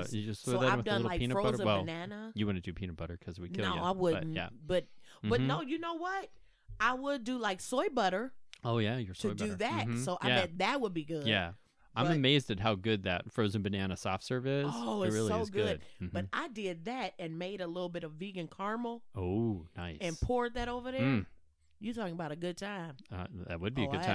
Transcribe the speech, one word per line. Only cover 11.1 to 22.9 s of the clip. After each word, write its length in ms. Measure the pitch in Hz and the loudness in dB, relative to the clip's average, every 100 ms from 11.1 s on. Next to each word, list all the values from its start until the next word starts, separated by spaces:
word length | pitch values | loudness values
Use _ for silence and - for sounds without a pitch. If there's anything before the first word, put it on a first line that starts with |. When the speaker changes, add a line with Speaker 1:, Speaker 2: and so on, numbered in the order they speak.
| 160 127 | -2 2
Speaker 2:
Yeah. 260 | 104 85 90 _ _ - 113 | 4 2 -4 _ _ -8 0
I'm 100 | 147 | 4
Speaker 1:
But 100 | 160 | 6
Speaker 2:
amazed 340 | 131 143 - | 8 6 4
at 80 | 98 | 2
how 160 | 110 101 | 2 2
good 280 | 107 107 | 2 2
that 280 | 95 87 - | 2 0 0
frozen 320 | - 107 107 | 2 2 2
banana 340 | 98 98 95 87 | 0 0 0 -2
soft 260 | 101 95 | -2 -2
serve 220 | - 127 131 | -2 -2 0
is. 260 | 139 143 | 0 0
Speaker 1:
Oh, 300 | 143 240 214 | 0 -2 0
Speaker 2:
It 40 | - | 2
Speaker 1:
it's 60 | 107 | 2
Speaker 2:
really 140 | 110 | 2
Speaker 1:
so 120 | 90 | 2
Speaker 2:
is 80 | - | 0
Speaker 1:
good. 320 | 190 104 78 - - | 2 0 0 -6 -8
Speaker 2:
good. 120 | 87 | -4
Speaker 1:
But 120 | 175 190 | -4 -2
Speaker 2:
Mm-hmm. 80 | 220 311 | -4 -4
Speaker 1:
I 20 | |
did 360 | 226 190 170 165 | -4 -4 -4 -6
that 300 | 262 190 - | -4 -4 -4
and 200 | 170 160 | -6 -4
made 200 | 180 202 | -4 -4
a 60 | 175 | -4
little 220 | 175 180 | -2 -4
bit 140 | 170 | -4
of 100 | 160 | -8
vegan 340 | 151 196 185 160 | -8 -8 -6 -8
caramel 540 | - 196 226 240 233 - - | -4 -4 -2 -4 -6 -8 -4
Speaker 2:
Oh, 500 | 90 101 117 95 82 - | 0 2 2 0 -4 -8
nice. 220 | 87 78 | -8 -4
Speaker 1:
and 180 | 175 165 | -4 -2
poured 320 | - 247 240 | 0 2 0
that 160 | 240 240 | -2 -4
over 220 | 247 247 | -4 -4
there. 100 | 262 | 0
Speaker 2:
Mm. 240 | 262 107 87 - - _ _ - | 2 2 0 -10 -20 _ _ -10
Speaker 1:
You 140 | - | -6
talking 200 | 233 196 | -4 -4
about 180 | 170 156 | -4 -4
a 40 | 151 | -4
good 220 | 175 175 | -4 -4
time. 380 | 196 202 165 | -6 -6 -8